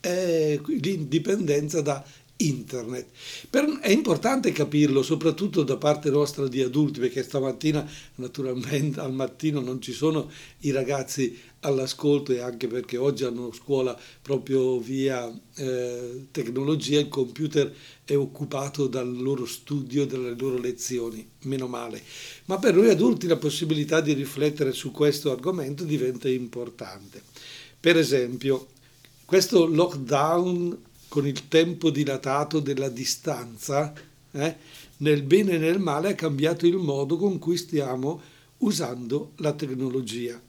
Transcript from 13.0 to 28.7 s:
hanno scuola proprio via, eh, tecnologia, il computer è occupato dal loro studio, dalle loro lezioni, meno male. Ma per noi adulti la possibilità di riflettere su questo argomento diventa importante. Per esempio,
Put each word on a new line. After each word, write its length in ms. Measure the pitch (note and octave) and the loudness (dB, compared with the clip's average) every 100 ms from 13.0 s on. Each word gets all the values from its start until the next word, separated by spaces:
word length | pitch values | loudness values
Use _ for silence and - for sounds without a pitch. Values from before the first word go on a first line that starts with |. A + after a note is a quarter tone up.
| C3+ A#2+ | 0 0
hanno 280 | B2+ A#2+ B2 | -4 -4 -8
scuola 460 | G#2+ - C#3 B2+ A#2 - - | -12 -2 0 0 -4 -14 -20
proprio 560 | - C#3 C3 C3+ B2+ B2+ | -4 -4 0 2 2 0
via, 520 | A#2 C3+ C3+ C3 A#2+ A2+ - - | -2 -2 0 -2 -6 -12 -18 -8
eh, 720 | C3+ B2+ B2 B2 B2 B2 C3+ | -4 -2 -4 -6 -10 -12 -10
tecnologia, 680 | - A#2 B2 C#3 D#3 A#2 D3 | -6 -4 -2 0 -2 2 2
il 100 | C#3+ | 2
computer 640 | C#3+ B2 A#2+ D3+ D3 C#3+ - - - - | -2 -4 -2 -2 0 0 -2 -20 -20 -2
è 100 | C#3+ | 0
occupato 680 | C3+ - C#3+ C#3 C#3 C#3 C3+ | 0 -4 -6 -6 -6 -2 -2
dal 280 | B2 B2 | -2 -4
loro 300 | B2 C3 C#3 | -4 -2 -2
studio, 600 | A#2+ - - D3 B2 C3 C#3 | -4 -10 -6 -6 -2 0 0
dalle 280 | C3+ B2 | -2 -6
loro 220 | A#2+ C3+ B2 | -4 -2 -2
lezioni, 720 | B2 A#2+ - B2+ A#2 A2 A2 _ | -4 -4 -4 -4 -4 -8 -16 _
meno 240 | C3+ C3+ B2+ | -6 -4 -4
male. 360 | A#2+ A#2+ G#2+ - - - - - | -8 -10 -12 -14 -18 -16 -18 -6
Ma 120 | F#3+ | 2
per 160 | A3+ | 4
noi 140 | F3+ A3+ | 8 8
adulti 380 | F3 A#3 F#3+ F3 | 8 4 2 2
la 100 | E3 | 2
possibilità 640 | D3+ - D#3+ D#3 D3 D#3+ | 2 -2 -2 0 2 2
di 140 | D3+ | 4
riflettere 580 | C#3 C#3 - D3+ D3 C#3 | 0 -2 -2 -2 0 -2
su 180 | B2+ C#3 | -2 -8
questo 380 | A2+ D3 D3 D3+ | 2 2 4 0
argomento 540 | B2 C#3+ F3+ C3+ C#3+ | -2 -2 -2 -4 -6
diventa 460 | E3+ D3 B2+ B2 C3 | -2 0 0 -2 -2
importante. 920 | B2+ A#2+ A#2+ B2 A2+ G2+ G2 G2+ B2+ - - - - - - | -2 -4 -8 -10 -10 -14 -14 -18 -20 -20 -20 -20 -18 -20 -2
Per 200 | D#3+ E3 | 4 6
esempio, 680 | D3 C3 B2 B2 C3+ C3 - | 6 2 0 -2 0 0 -2